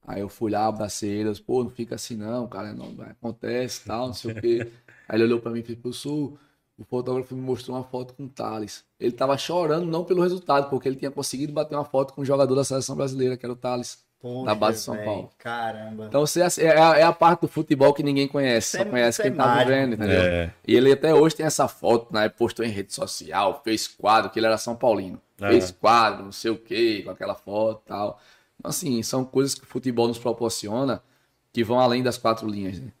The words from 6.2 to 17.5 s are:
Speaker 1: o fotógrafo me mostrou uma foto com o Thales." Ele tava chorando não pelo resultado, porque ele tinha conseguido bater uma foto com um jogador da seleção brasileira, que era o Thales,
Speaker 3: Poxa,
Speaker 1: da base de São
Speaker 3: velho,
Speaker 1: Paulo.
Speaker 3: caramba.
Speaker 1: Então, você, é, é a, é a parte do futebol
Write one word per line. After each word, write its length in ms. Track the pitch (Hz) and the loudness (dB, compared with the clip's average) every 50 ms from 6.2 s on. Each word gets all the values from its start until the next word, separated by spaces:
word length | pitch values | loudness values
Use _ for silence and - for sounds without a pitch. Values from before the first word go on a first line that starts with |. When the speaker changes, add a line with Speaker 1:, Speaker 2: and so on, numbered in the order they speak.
| 147 131 143 - _ _ _ _ _ _ _ - | -4 -6 -8 -14 _ _ _ _ _ _ _ -20
Speaker 1:
o 60 | 110 | -14
fotógrafo 500 | _ - 123 123 123 127 127 127 - 131 | _ -6 -4 -4 -2 -4 -4 -4 -6 -10
me 60 | 127 | -10
mostrou 340 | 127 131 127 117 - - 127 127 | -4 -4 -4 -4 -4 -8 -8 -10
uma 60 | 123 | -10
foto 300 | - - 123 127 127 - | -8 -10 -10 -10 -10 -12
com 120 | _ 143 | _ -16
o 40 | 127 | -16
Thales." 540 | _ - 117 110 110 110 107 104 - - _ _ _ _ | _ -8 -6 -6 -6 -6 -8 -8 -10 -16 _ _ _ _
Ele 120 | - - | -4 -4
tava 260 | - - 135 135 139 135 | 0 0 0 0 0 -2
chorando 480 | - - 160 180 175 151 147 165 180 | -2 -2 -2 0 0 2 0 0 0
não 180 | 165 160 165 180 | -2 -2 -4 0
pelo 180 | 180 190 180 | 0 2 2
resultado, 480 | 170 180 175 190 180 - 143 139 139 139 | 2 2 0 -2 0 2 2 2 2 0
porque 180 | 139 127 - 139 | -2 -2 -2 -2
ele 80 | 131 | -4
tinha 160 | 131 - 139 | -4 -6 -8
conseguido 420 | 139 - 135 - - 127 143 147 147 | -6 -6 -6 -6 -6 -6 -6 -6 -4
bater 220 | 147 147 151 151 | -4 -4 -4 -4
uma 100 | 147 147 | -6 -6
foto 280 | - - 135 139 135 - | -2 0 0 0 0 -4
com 80 | - | -8
um 40 | 143 | -2
jogador 300 | 131 139 139 139 127 131 | 0 2 4 4 4 4
da 80 | 135 139 | 2 0
seleção 320 | - 131 135 131 - 135 | 0 -2 -4 -4 -4 -4
brasileira, 420 | 147 143 139 131 135 131 127 127 123 | -4 -4 -4 -2 -2 -2 -2 -2 -4
que 80 | - | -8
era 80 | 120 123 | -10 -10
o 20 | |
Thales, 440 | 120 - 127 123 123 120 - - _ _ _ _ _ | -6 -6 -4 -4 -4 -6 -8 -12 _ _ _ _ _
Speaker 3:
Poxa, 260 | - 123 123 127 131 110 | -14 -10 -10 -6 -2 -2
Speaker 1:
da 80 | 107 | 0
base 220 | 107 107 107 110 110 | 2 2 0 0 0
de 40 | - | -6
São 120 | - 117 | -8 -8
Speaker 3:
velho, 100 | 107 107 | -6 -6
Speaker 1:
Paulo. 240 | 107 104 95 - - _ _ | -6 -6 -6 -8 -12 _ _
Speaker 3:
caramba. 680 | - 120 117 120 117 113 110 107 110 110 110 107 107 107 | -12 -10 -8 -6 -6 -6 -8 -10 -12 -14 -12 -12 -12 -2
Speaker 1:
Então, 140 | 104 139 151 | 0 0 0
você, 160 | 147 - 170 | 2 2 2
é, 60 | 175 180 - - 151 | 2 0 2 2 4
é 120 | 165 156 151 | 4 6 8
a, 160 | 160 160 156 147 | 8 8 8 8
é 60 | 160 | 6
a 100 | 170 165 | 6 6
parte 280 | - 165 165 175 - | 6 4 4 4 4
do 60 | - | 0
futebol 460 | 151 | -4